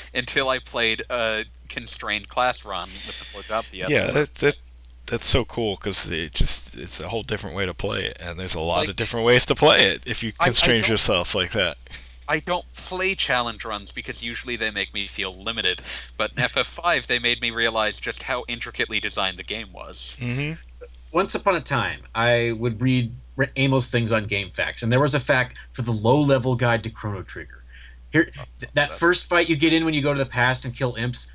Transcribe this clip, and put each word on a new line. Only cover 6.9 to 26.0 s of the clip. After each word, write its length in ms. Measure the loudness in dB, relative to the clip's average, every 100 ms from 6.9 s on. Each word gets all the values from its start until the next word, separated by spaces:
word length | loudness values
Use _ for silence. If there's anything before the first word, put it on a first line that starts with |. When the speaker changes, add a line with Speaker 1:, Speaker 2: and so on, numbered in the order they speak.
| -8
Speaker 2:
a 80 | -6
whole 140 | -6
different 340 | -4 -4 -4 -4
way 80 | -4
to 80 |
play 320 | -2 -4 -2 -4
it, 100 | -6
and 180 | -10 -8
there's 160 | -6 -4
a 60 |
lot 160 | 0 0
Speaker 1:
Like, 100 | 0
Speaker 2:
of 80 | -2
different 300 | -2 2 6
ways 200 | 6 6
to 80 | 6
play 300 | 8 8 6
it 180 | 2 -4
if 180 | -4
you 80 | -6 0
Speaker 1:
I, 60 | 2
I 20 |
Speaker 2:
constrain 320 | 4 4 4
Speaker 1:
don't 100 | 4
Speaker 2:
yourself 440 | 2 4 2 2 0
like 160 | 0
that. 260 | 2 0 -2 -12 -18 -16 -14 -4
Speaker 1:
I 100 | -4
don't 320 | 0 -4 -4
play 440 | -12 -8 -2 0 0
challenge 500 | 0 2 0 -4 -6
runs 260 | -8 -8
because 320 | -12 -10 -8
usually 320 | -8 -8 -6 -2
they 160 | -2
make 220 | -2 -4
me 140 | -4 -8
feel 260 | -4 -6
limited, 480 | -4 -6 -2 -2 -2 -6 -12 -12 -4
but 160 | -4
in 80 | 0
F 160 | 0 0
F 120 | -2
five 400 | -2 0 0 0
they 120 | 0
made 220 | 0 0
me 100 | -2
realize 480 | 0 0 2 0 -2
just 240 | -8 -8
how 220 | -4 -4 -4
intricately 540 | -8 -8 -4 -2 -2
designed 360 | -2 -2 -2 -4
the 60 |
game 300 | -8 -8 -10
was. 420 | -14 -14 -12 -12 -8
Speaker 2:
Mm-hmm. 320 | -6 -4 -4 -8 -12 -20 -20 -20 -2
Speaker 3:
Once 240 | 0 0 0
upon 220 | 0 0
a 40 |
time, 420 | 2 0 0 -4 -8
I 380 | 0 4 4 2
would 280 | 0 -2 0
read 340 | 2 2 0 -4 -12 -4
Ra-, 120 | -2 2
Amos 320 | 2 2 2
things 240 | 0 2
on 160 | 0 0
GameFAQs, 560 | -4 -4 -4 -4 -2
and 80 | 2
there 80 | 4
was 160 | 4 2
a 40 |
fact 360 | 2 2 2 -4 -14
for 80 | -6
the 100 | -2
low-level 600 | 0